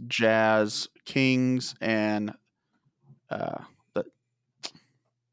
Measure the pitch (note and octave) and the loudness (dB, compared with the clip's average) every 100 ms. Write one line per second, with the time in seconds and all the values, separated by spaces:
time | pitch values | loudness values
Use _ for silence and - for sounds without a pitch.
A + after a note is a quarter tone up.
0 | A#2+ A#2+ A2+ A2+ A2 A2 G#2+ - - _ | -8 0 4 4 4 4 2 -2 -8 _
1 | - C3+ C3 B2+ B2+ B2+ B2 - - A2 | -6 0 2 2 2 0 -4 -6 -2 0
2 | G#2+ G#2 G#2+ - _ _ _ _ _ _ | 0 -2 -4 -10 _ _ _ _ _ _
3 | _ - _ - - - - _ _ - | _ -20 _ -8 -6 -8 -14 _ _ -6
4 | - _ _ _ _ _ - - _ _ | -6 _ _ _ _ _ -16 -16 _ _
5 | _ _ _ | _ _ _